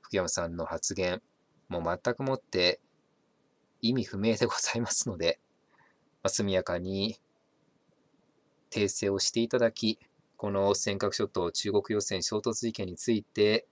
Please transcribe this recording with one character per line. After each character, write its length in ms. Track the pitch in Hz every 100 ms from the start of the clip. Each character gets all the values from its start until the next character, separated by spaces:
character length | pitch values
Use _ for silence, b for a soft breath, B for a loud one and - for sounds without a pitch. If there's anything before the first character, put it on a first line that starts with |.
福 160 | - 98
山 120 | 87
さ 200 | - 85
ん 80 | 85
の 80 |
発 300 | 80 82 -
言、 280 | 95 90 90 _ _ _ _ _
も 100 | 87
う 40 |
全 300 | 82 87 -
く 100 | 120
も 100 | 135
っ 60 | 131
て 400 | _ 95 87 - _ _ _ _ _ _ _ _ _ _
意 120 | 113
味 100 | 127
不 160 | 110 98
明 160 | 107
で 120 | 110 120
ご 80 | -
ざ 120 | -
い 60 | 117
ま 100 | 120
す 180 | - -
の 80 | 90
で、 220 | 82 - _ _ _ b b b _ _
ま 20 |
あ、 40 | -
速 200 | - 101
や 140 | 95
か 140 | 92 87
に 420 | 90 98 104 110 _ _ _ _ _ _ _ _ _ _ _ _ _ _ _
訂 180 | - 101
正 220 | - 101
を 100 | 98
し 100 | -
て 100 | -
い 80 | 117
た 120 | 127
だ 100 | 117
き、 300 | - 110 110 b _ _ _
こ 140 | 104
の 240 | 98 98
尖 240 | 101 - 98
閣 140 | 101
諸 160 | - 107
島 240 | - 87
中 180 | - 107
国 120 | 101 -
漁 100 | 107
船 240 | 101 95
衝 140 | 110 107
突 160 | 110
事 180 | 113 117
件 140 | 110 98
に 100 | 90
つ 160 | -
い 100 | 113
て 460 | 104 - 104 110 -